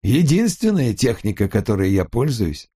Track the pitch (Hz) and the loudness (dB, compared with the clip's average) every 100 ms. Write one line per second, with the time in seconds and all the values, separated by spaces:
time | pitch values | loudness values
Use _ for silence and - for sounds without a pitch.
0 | - 135 160 165 226 - 220 202 123 101 | 2 2 4 4 2 0 0 2 0 0
1 | 123 110 107 98 98 104 95 101 95 98 | -2 0 -4 -2 -2 -2 -2 0 2 0
2 | 85 117 147 120 87 71 - | 0 -2 -2 -2 -4 -4 -14